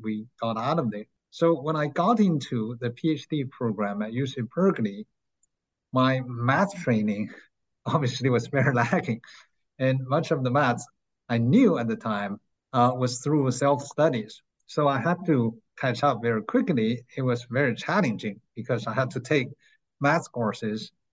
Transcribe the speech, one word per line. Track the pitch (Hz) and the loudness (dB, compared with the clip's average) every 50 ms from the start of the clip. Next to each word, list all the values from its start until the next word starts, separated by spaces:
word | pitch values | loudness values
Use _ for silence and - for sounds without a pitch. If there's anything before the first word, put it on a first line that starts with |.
we | 113 110 107 107 110 - _ _ | -4 -6 -6 -6 -8 -12 _ _
got | 117 113 110 | -4 -4 -4
out | 110 120 135 165 170 | -2 -2 0 0 0
of | 135 110 | 0 -2
there. | 104 104 110 - _ _ _ _ | -4 -6 -10 -14 _ _ _ _
So | - - 165 170 165 131 | -2 2 2 2 2 2
when | 139 156 156 | 0 -2 -2
I | 151 151 | -2 -2
got | 143 - 175 170 214 240 214 | -2 0 0 2 2 4 4
into | 208 185 160 139 - - 131 117 107 113 123 117 | 4 4 2 0 -2 -4 -4 -4 -4 -4 -6 -6
the | 123 117 | -6 -6
P | 120 - - 160 | -4 -2 -2 -2
H | 156 139 - - | -2 -2 -4 -6
D | 160 147 131 | -4 -4 -4
program | 127 - - 127 113 101 104 104 101 101 104 | -6 -6 -4 -4 -2 -2 -2 -2 -4 -2 -4
at | 107 110 | -6 -4
U | 117 127 139 | -4 -4 -4
C | 131 - 127 107 113 - | -4 -4 -6 -8 -4 0
Berkeley, | 170 190 196 165 - 110 101 98 104 110 - _ _ _ _ _ _ _ _ _ _ _ _ _ _ _ _ | 2 2 2 2 2 -2 -4 -4 -8 -14 -16 _ _ _ _ _ _ _ _ _ _ _ _ _ _ _ _
my | - 127 127 131 131 131 123 | 0 2 2 2 2 0 -2
math | 123 123 117 120 131 139 170 202 190 - - | -6 -6 -2 0 2 2 2 2 0 -2 -4
training | - 135 113 107 104 107 101 104 104 - - - - _ _ _ | 0 0 2 2 2 0 -2 -2 -4 -8 -8 -16 -20 _ _ _
<laughs> | _ _ _ _ _ | _ _ _ _ _
obviously | 120 120 156 139 120 - - 123 135 | -2 -2 0 0 -2 -2 -2 0 2
was | 123 117 120 - | 2 2 0 0
very | 139 135 123 143 127 | 0 2 2 2 2
lacking. | 120 117 - 190 170 - - 110 - - - - - - _ _ _ _ _ _ - | 2 2 2 0 0 0 -2 -4 -6 -8 -16 -20 -20 -20 _ _ _ _ _ _ -2
And | 131 131 131 131 131 | 0 0 0 0 0
much | 127 139 165 151 - | 0 0 0 0 0
of | 160 139 | -2 0
the | 127 123 | 0 0
math | 123 147 143 123 120 - - - _ _ _ _ _ _ _ - | 2 2 2 2 0 -2 -6 -12 _ _ _ _ _ _ _ -2
I | 117 117 | 0 2
knew | 117 123 165 254 269 196 160 123 | 4 4 6 6 6 6 4 2
at | 117 113 | 0 -2
the | 110 | -4
time, | 113 - 113 104 101 101 98 104 - _ _ _ _ _ _ | -4 -4 -4 -4 -2 -4 -6 -8 -10 _ _ _ _ _ _
uh, | - 123 120 127 127 | 2 4 4 4 4
was | 127 127 120 123 - | 2 -2 -2 -2 -4
through | - 147 151 147 135 131 | -2 0 2 2 2 2
self-studies. | 123 - 143 143 143 139 - - - 147 151 165 131 110 104 - - - _ _ _ _ _ | 0 2 2 2 2 2 -2 -4 0 2 2 2 2 0 -4 -8 -14 -20 _ _ _ _ _
So | - - 156 147 139 | -6 -2 0 0 2
I | 139 127 | 0 0
had | 110 170 180 180 190 | 0 0 -2 0 0
to | 165 147 123 113 113 117 - _ _ _ - | 2 2 2 2 0 -2 -6 _ _ _ -4
catch | - 127 117 - | -4 -2 0 2
up | 143 143 123 107 | 2 2 2 2
very | 117 117 113 110 | 0 -2 -2 -2
quickly. | 107 - - 262 254 208 151 117 110 110 123 123 - _ - | -2 0 0 0 2 2 2 2 2 0 0 -4 -6 _ -6
It | 139 | -2
was | 131 127 120 120 - - | 0 0 0 -2 -4 -4
very | 117 135 143 123 113 | -2 0 0 0 0
challenging | - - - 170 208 170 123 104 - - 104 98 - _ _ _ | -2 -4 -2 0 2 2 0 -2 -4 -6 -8 -8 -10 _ _ _
because | 113 113 - 123 110 - | -12 -4 -4 -4 -2 -4
I | 113 | -2
had | 110 135 131 - | -2 -2 -2 -2
to | - 117 | -4 -8
take | 120 - 151 139 123 - - - _ _ _ _ _ _ _ _ | -2 0 0 0 0 -2 -8 -16 _ _ _ _ _ _ _ _
math | 139 143 160 165 - - | 0 2 2 2 -2 -4
courses | - 123 113 104 98 - 117 107 107 110 - - _ _ _ _ | -4 -2 -2 -2 -2 -4 -6 -6 -6 -6 -8 -12 _ _ _ _